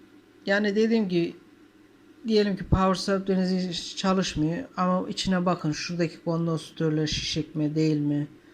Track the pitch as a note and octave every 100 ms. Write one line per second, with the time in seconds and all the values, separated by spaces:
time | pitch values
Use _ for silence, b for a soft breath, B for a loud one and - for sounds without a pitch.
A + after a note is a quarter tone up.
0 | - - - - F#3+ G3+ G#3 G#3 A3 A3+
1 | F#3+ F3 E3+ - - - - _ - -
2 | - - A3+ G#3+ G#3 F3+ - F#3+ F#3+ F#3
3 | G#3 F#3+ G3 F#3 F#3 F#3 F#3 E3 - -
4 | G3 F#3+ F3 D3+ D#3 F3 - - F#3 F#3
5 | - - F#3+ F#3 F3+ E3+ D#3 D3+ - F3
6 | E3+ - E3+ E3 E3 D#3 - - D#3+ D#3
7 | D3+ - - D#3+ D3+ D#3 D3+ D#3 D#3 D3
8 | D3 D3 D3 B B